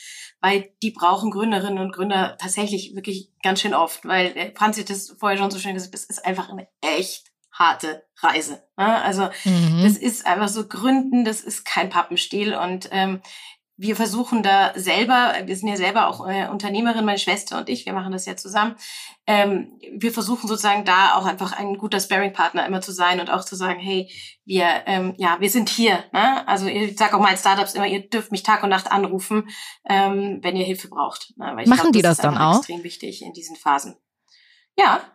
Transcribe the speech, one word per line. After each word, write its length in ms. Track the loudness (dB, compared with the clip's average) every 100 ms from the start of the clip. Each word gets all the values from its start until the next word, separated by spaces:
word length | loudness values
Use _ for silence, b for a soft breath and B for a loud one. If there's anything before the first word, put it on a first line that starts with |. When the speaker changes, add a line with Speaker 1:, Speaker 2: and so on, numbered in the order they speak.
| B B B _
Speaker 1:
weil 320 | 0 0 -2 _
die 80 | -8
brauchen 400 | 0 2 2 -2
Gründerinnen 480 | -2 0 0 -2 -4
und 140 | -6
Gründer 420 | -4 -2 0 -2 -4
tatsächlich 560 | -6 -4 -2 -4 -6
wirklich 380 | -12 -8 -8 -10 _
ganz 200 | 0 0
schön 120 | 0
oft, 300 | 0 0 -4 -2
weil, 300 | 0 0 -4
äh, 180 | -10
Franzi 280 | 0 0 0
hat 80 | -6
das 260 | -8 -10 -4
vorher 200 | -2 0
schon 120 | 0
so 80 | -2
schön 160 | -6 -8
gesagt, 180 | -10
das 100 | -14
ist 220 | -12 -6 -4
einfach 240 | -4 -6
eine 180 | -12 -18 _
echt 500 | -2 -2 -4 -10 _ _ _ 2
harte 460 | 2 2 -4 -8 _ _
Reise, 460 | 2 2 -4 -10 _ 0
ne? 260 | 2 2
Also 280 | 2 0 -2 B 2
Speaker 2:
Mhm. 360 | 4 4 6
Speaker 1:
das 140 | 6 4
ist 300 | 0 -2 0
einfach 240 | 0 0
so, 180 | -2 -6
Gründen, 560 | -2 2 2 4 2
das 160 | 2 -2
ist 240 | -8 -10
kein 260 | -4 -2 0
Pappenstiel 640 | 0 0 -2 -2 -2 -2
und, 360 | -2 -4 -6 -4
ähm, 300 | -2 0 -2 B B B B _ -6
wir 180 | -4 0
versuchen 480 | 0 -2 0 0
da 300 | 4 4 4 0
selber, 580 | 0 0 4 4 4 0 -4
wir 100 | -4
sind 140 | -4
ja 80 | 0
selber 300 | 0 2 0
auch, 180 | 0 -4
äh, 220 | -4 -4
Unternehmerin, 560 | -6 -4 0 0 0 0
meine 120 | 0
Schwester 400 | 0 -2 -4 -8
und 120 | -6
ich, 160 | -8 -6
wir 80 |
machen 180 | -6 -6
das 140 | -8 -8
ja 100 | -12
zusammen. 400 | -4 -2 -2 -4 B B B B 2
Ähm, 540 | 4 4 0 -4 -14 -16 -4
wir 140 | -4
versuchen 380 | -2 -4 -4 -4
sozusagen 340 | 0 2 2
da 320 | 0 4 4 4
auch 100 | 0
einfach 280 | -2 -6
ein 240 | -6 -6 -6
guter 240 | -4 -4
Sparring-Partner 640 | 0 0 0 0 0 0 -2
immer 160 | -4
zu 100 | -6
sein 300 | 0 2 2
und 80 | 0
auch 160 | -4 -4
zu 100 | -6
sagen, 240 | -4 -4
hey, 320 | -2 -4 -4 B B B
wir, 400 | -2 2 2 2 0
ähm, 280 | -2 -2 0
ja, 200 | 0 2
wir 100 | 2
sind 200 | 2 0
hier, 340 | 2 4 2 0
ne? 340 | 2 4 2 0
Also 180 | 0 0
ich 300 | -2 -2 0
sag 160 | 2
auch 80 | 4
meinen 160 | 4 4
Startups 360 | 4 4 0
immer, 140 | -2 -2
ihr 220 | -2 -2
dürft 240 | -4 -2
mich 100 | -2
Tag 200 | 2 2
und 60 | 4
Nacht 220 | 2 2
anrufen, 560 | 0 0 -4 -2 -2 -2 B B B 0
ähm, 500 | 2 4 2 -2 -4
wenn 160 | -2 -2
ihr 80 | -2
Hilfe 240 | -4 -8
braucht, 440 | -4 -4 -6 -18 -12
ne? 160 | -10 0
Weil 80 |
ich 60 | 4
Speaker 2:
Machen 140 | 6
Speaker 1:
glaub, 100 | 6
Speaker 2:
die 80 | 6
Speaker 1:
das 160 | 4 4
Speaker 2:
das 20 |
Speaker 1:
ist 40 | 2
Speaker 2:
dann 120 | 2
Speaker 1:
einfach 180 | 4 4
Speaker 2:
auch? 40 |
Speaker 1:
extrem 240 | 2 -10
wichtig 380 | -12 -12 -12 -12
in 100 | -16
diesen 240 | -16 -16 -4
Phasen. 400 | 0 0 -2 -18 _ _ _ b b b b 4
Ja. 240 | 4 4 -2